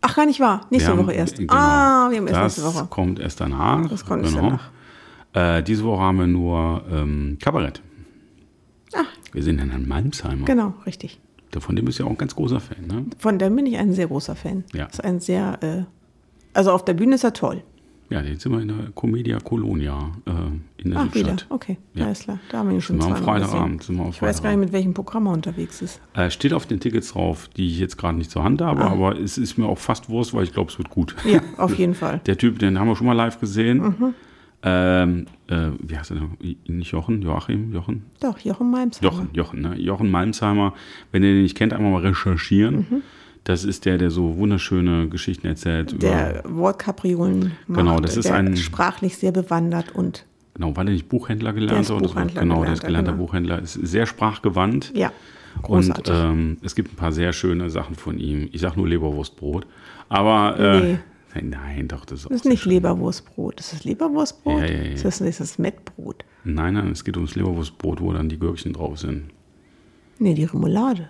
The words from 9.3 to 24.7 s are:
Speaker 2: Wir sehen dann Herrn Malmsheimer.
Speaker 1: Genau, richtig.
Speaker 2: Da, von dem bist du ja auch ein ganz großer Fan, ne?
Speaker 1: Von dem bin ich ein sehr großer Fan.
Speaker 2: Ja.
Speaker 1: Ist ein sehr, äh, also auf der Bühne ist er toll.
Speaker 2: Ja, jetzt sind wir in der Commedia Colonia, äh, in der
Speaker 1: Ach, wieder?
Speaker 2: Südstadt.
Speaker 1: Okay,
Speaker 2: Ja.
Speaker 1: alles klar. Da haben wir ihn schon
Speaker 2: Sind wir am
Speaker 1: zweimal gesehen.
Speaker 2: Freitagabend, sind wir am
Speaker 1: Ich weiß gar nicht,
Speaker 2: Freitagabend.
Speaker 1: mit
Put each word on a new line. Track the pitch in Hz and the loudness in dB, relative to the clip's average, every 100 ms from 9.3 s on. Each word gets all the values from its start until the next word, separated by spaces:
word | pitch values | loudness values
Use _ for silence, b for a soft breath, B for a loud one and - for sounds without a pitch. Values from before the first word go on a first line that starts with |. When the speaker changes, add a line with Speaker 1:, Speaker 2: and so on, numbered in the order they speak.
Speaker 2:
Wir | - | -4
sehen | 73 76 | 0 0
dann | 67 | 0
Herrn | 65 65 | -4 -2
Malmsheimer. | 69 127 - - 67 139 | -2 -2 -4 -4 -2 2
Speaker 1:
Genau, | 254 208 185 - | 2 2 -4 -10
richtig. | - - - _ _ _ | -10 -14 -16 _ _ _
Speaker 2:
Da, | - | -10
von | - 92 | -2 0
dem | |
bist | 117 - | 0 -2
du | |
ja | - | -4
auch | |
ein | - | -2
ganz | 135 - | -4 -2
großer | 135 127 | -2 -2
Fan, | - - 80 | -4 -14 -8
ne? | 104 151 - | -6 -8 -4
Speaker 1:
Von | 220 196 | -2 2
dem | 190 226 | 2 2
bin | 285 | 0
ich | 233 | 0
ein | 208 | 0
sehr | 185 165 | 2 0
großer | 143 - 160 | -2 -6 -8
Fan. | 165 190 180 | -6 -6 -8
Speaker 2:
Ja. | 156 151 | -8 -8
Speaker 1:
Ist | - | -6
ein | 165 180 | -4 -4
sehr, | 170 180 190 - | -2 -2 -2 -4
äh, | 160 170 185 _ _ _ _ _ _ | -4 -4 -6 _ _ _ _ _ _
also | - 190 | 2 4
auf | 180 | 4
der | 180 | 2
Bühne | 170 233 269 | 2 4 4
ist | |
er | 240 | 2
toll. | - - - - - _ _ _ | 0 -4 -4 -10 -20 _ _ _
Speaker 2:
Ja, | 87 | -4
jetzt | 71 76 | -4 -4
sind | 131 | -2
wir | 117 | -2
in | 107 | -2
der | 107 113 | -6 -8
Commedia | - 120 113 117 110 | -4 -2 0 0 -4
Colonia, | - 117 107 92 73 71 73 87 - | -2 -2 0 -2 -2 -4 -6 -8 -4
äh, | 85 82 78 78 _ | -4 -2 -6 -10 _
in | - | -4
der | - | 0
Speaker 1:
Ach, | 285 | 0
wieder? | 226 190 | 0 0
Speaker 2:
Südstadt. | 185 - | -2 -4
Speaker 1:
Okay, | 262 - 190 - | -8 -6 -10 -8
Speaker 2:
Ja. | - 220 | -4 -2
Speaker 1:
alles | 196 | -4
klar. | - 196 - | -6 -10 -8
Da | 233 | -4
haben | 208 | 0
wir | 185 | 0
ihn | |
schon | 170 175 | 0 0
Speaker 2:
Sind | - | 0
wir | - | 0
am | |
Speaker 1:
zweimal | - 104 | 0 0
gesehen. | 98 | 0
Speaker 2:
Freitagabend, | 101 - 82 | 0 -2 -2
sind | - 90 | -4 -4
wir | |
am | 87 | -4
Speaker 1:
Ich | 87 | -2
weiß | |
gar | - | -2
nicht, | 92 | -2
Speaker 2:
Freitagabend. | 208 202 | 0 0
Speaker 1:
mit | 190 | 2